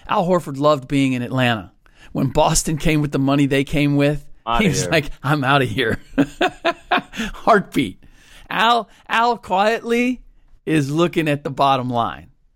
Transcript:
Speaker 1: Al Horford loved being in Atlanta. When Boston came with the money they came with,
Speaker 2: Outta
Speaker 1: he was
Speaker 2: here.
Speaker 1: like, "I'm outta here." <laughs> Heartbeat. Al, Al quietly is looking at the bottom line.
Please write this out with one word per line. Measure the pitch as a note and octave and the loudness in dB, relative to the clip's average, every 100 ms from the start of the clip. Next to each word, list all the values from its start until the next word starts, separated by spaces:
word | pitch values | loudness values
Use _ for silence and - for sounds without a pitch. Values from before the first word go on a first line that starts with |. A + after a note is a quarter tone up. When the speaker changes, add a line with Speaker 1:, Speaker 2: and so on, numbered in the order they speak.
| - | -4
Speaker 1:
Al | G#3+ F3 | -2 2
Horford | F3 E3 C3+ | 0 -2 0
loved | D3 D3 C3 | 2 2 0
being | C#3 C3+ | 0 0
in | B2+ | -2
Atlanta. | A#2+ C3 B2 A2 F#2+ _ _ _ - | -2 0 0 0 -6 _ _ _ -10
When | - C3+ | -4 0
Boston | D3+ D#3 D#3+ - D3+ | 2 2 2 -2 0
came | E3 D#3 | 2 2
with | D3 | 0
the | C#3 | 0
money | C3+ C#3+ C#3 | 2 2 2
they | C#3 | 2
came | C#3 C#3+ C#3+ C#3+ | 0 0 2 2
with, | C#3+ D3 - - A2+ | 2 0 -8 -10 -2
Speaker 2:
Outta | A#2 | 2
Speaker 1:
he | G#3 | 2
was | C3 | 0
Speaker 2:
here. | - | 0
Speaker 1:
like, | E3 C#3 - | -2 -2 -4
"I'm | C3 D3+ | -2 0
outta | B2+ C#3+ | 2 2
here." | B2 G#2+ A2+ - - - | 2 0 -2 -2 -4 -2
<laughs> | C#4 - F4+ - E4+ E4+ - F4+ - | -2 -2 -4 -2 -6 -6 -4 -4 -4
Heartbeat. | - G#3+ - - G#3 - - A2 F#2 - - - - - | -10 -10 -2 2 2 2 -2 -4 -6 -20 -20 -20 -20 -6
Al, | F3+ A3 A#3+ G#3+ - - | 0 2 2 -2 -12 -4
Al | A3 A#3+ A3+ | 0 0 -2
quietly | - F#3+ G#3+ A3+ A#3 A#3+ B3 B3 - - _ - - | -2 0 2 0 0 0 0 -4 -10 -20 _ -12 -2
is | D#3 C#3 | 0 0
looking | D3+ F3 F3+ D3+ | 0 0 0 -2
at | C#3+ | -2
the | - | -4
bottom | C3 C#3 C3+ B2 | 0 2 2 -2
line. | A#2+ G#2+ C2 - _ _ | -2 -2 -6 -16 _ _